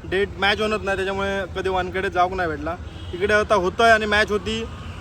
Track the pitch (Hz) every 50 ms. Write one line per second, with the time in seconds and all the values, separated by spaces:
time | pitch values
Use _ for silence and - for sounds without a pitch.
0 | - 160 170 190 202 190 170 175 185 202 214 202 214 214 214 202 185 196 196 190
1 | 185 190 196 196 196 196 196 196 190 170 - 185 175 185 190 185 180 180 170 190
2 | 190 196 170 180 180 185 190 185 180 160 151 143 151 160 170 - - - - -
3 | - - - 339 190 208 214 208 214 - 220 202 175 185 180 - 226 226 226 214
4 | 214 214 208 208 214 208 208 208 - 214 220 226 226 - - - - - - -